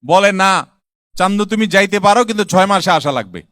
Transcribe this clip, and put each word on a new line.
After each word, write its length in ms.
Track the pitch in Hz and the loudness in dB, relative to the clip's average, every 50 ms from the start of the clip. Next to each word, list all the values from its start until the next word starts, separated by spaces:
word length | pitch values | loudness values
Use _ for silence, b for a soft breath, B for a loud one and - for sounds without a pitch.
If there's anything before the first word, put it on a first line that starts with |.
| _ | _
বলে, 260 | 123 165 190 202 202 196 | 2 2 2 2 2 0
"না 340 | 190 190 190 190 175 - _ _ _ _ _ _ _ _ _ _ - | 0 0 0 0 -2 -4 _ _ _ _ _ _ _ _ _ _ -2
চান্দু, 260 | 180 190 202 202 208 | -2 -2 0 -2 -4
তুমি 220 | 202 226 214 220 | -4 -2 -2 -2
যাইতে 340 | 202 165 196 202 196 185 208 | 0 2 0 0 2 -2 0
পারো, 240 | 190 202 208 233 247 | 2 2 2 2 2
কিন্তু 200 | 220 226 208 202 | -2 -2 -4 -4
ছয় 220 | - - 185 185 | 0 2 0 2
মাসে 240 | 196 202 190 170 185 | 2 2 0 0 0
আসা 220 | 175 156 127 147 135 | 0 0 0 -2 -4
লাগবে" 300 | 123 107 95 87 87 78 _ | -4 -8 -10 -14 -18 -18 _